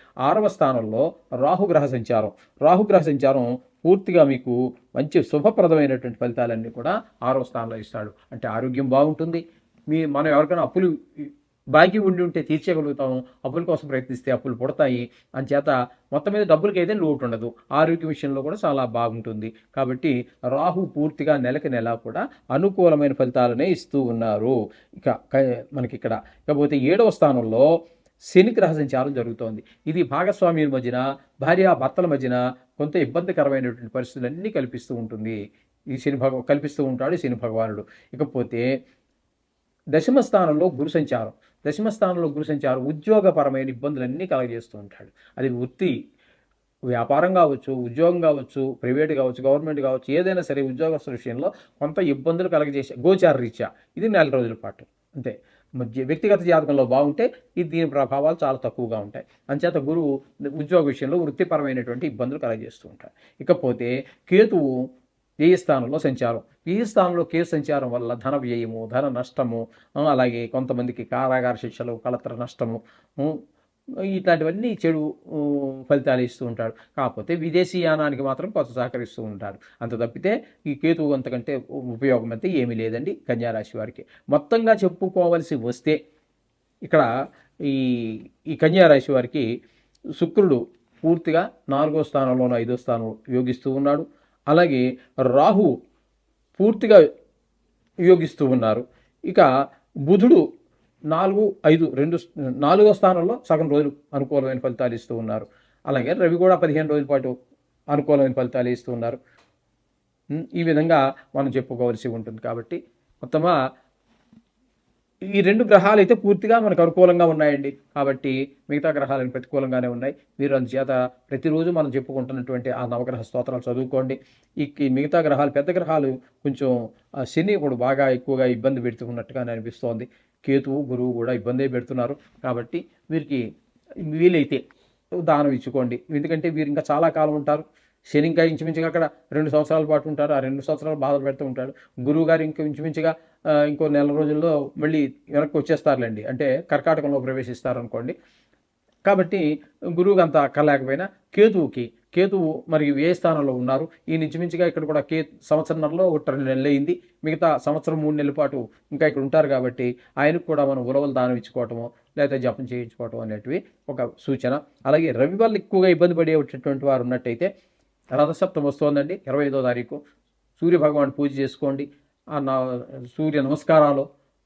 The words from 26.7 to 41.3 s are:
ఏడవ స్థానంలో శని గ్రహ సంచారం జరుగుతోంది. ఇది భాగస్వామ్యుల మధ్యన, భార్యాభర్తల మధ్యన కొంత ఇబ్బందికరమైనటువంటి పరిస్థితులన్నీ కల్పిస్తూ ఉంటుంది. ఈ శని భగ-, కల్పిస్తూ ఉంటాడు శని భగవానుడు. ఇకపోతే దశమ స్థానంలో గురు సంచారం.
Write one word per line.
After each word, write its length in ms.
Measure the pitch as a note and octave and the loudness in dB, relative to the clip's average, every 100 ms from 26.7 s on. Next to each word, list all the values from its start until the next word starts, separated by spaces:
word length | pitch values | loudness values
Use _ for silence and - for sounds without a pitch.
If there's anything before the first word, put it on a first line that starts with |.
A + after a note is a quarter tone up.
| C#3+ | 2
ఏడవ 340 | C3 G3 A3 | 2 4 4
స్థానంలో 720 | - D3 B2+ A2 A#2 D3+ E3+ - _ _ _ | 4 4 4 0 4 6 4 -2 _ _ _
శని 340 | - F3+ A3 A3+ | 4 6 6 4
గ్రహ 140 | E3+ | 0
సంచారం 400 | D#3 C#3 B2+ C#3 | 0 -2 -2 -2
జరుగుతోంది. 500 | C3 A#2 A2+ A2+ G#2+ _ _ D#3 | -4 -6 -8 -8 -10 _ _ -6
ఇది 160 | E3+ | -2
భాగస్వామ్యుల 680 | A#2+ C#3+ F#3 F3+ F3 E3 D3 | -2 0 -2 2 2 2 0
మధ్యన, 480 | C3 A#2+ B2 C3+ C3+ _ - | 0 -2 -2 -4 -6 _ -4
భార్యాభర్తల 640 | C#3 F3+ F#3+ D#3 - - E3+ | 0 4 4 4 0 0 0
మధ్యన 480 | C3+ B2+ B2 B2 B2+ _ - | 0 0 0 -2 -6 _ -6
కొంత 180 | D3+ F3 | -2 -2
ఇబ్బందికరమైనటువంటి 960 | B2+ D#3+ F#3 F3 C#3+ C3+ B2 A#2+ A2+ | 0 -2 -2 0 0 0 -2 -6 -8
పరిస్థితులన్నీ 580 | B2+ A#2+ C3+ B2 E3 G#3+ | -8 -8 -8 -8 -6 -6
కల్పిస్తూ 440 | E3 B2+ A#2+ - | -4 -6 -10 -10
ఉంటుంది. 560 | A#2+ A2 A2 G#2+ G#2+ G#2 _ _ _ - | -8 -8 -8 -8 -8 -10 _ _ _ -10
ఈ 80 | C3 | -4
శని 200 | C#3+ C3+ | -2 0
భగ-, 240 | C3+ B2+ | -2 -2
కల్పిస్తూ 440 | B2 C#3+ D3 - | 0 0 0 -4
ఉంటాడు 320 | C3+ B2 C#3 F3 | -4 -2 -2 -2
శని 180 | B2+ | -4
భగవానుడు. 520 | A2+ A#2 A2 A2+ G#2 - - _ | -4 -4 -2 -2 -4 -12 -20 _
ఇకపోతే 720 | B2+ D3 B2+ A2+ A#2 B2+ C3 _ _ _ _ _ _ _ _ _ _ - | -6 -4 -4 -4 -2 -2 -4 _ _ _ _ _ _ _ _ _ _ -2
దశమ 320 | D#3 G3+ C4 | 0 4 2
స్థానంలో 460 | - G3+ E3 D3+ F3+ | 4 2 2 2 0
గురు 220 | C3+ D3+ | 0 -2
సంచారం. 440 | E3 D3 A#2+ A2 | -2 -2 -4 -6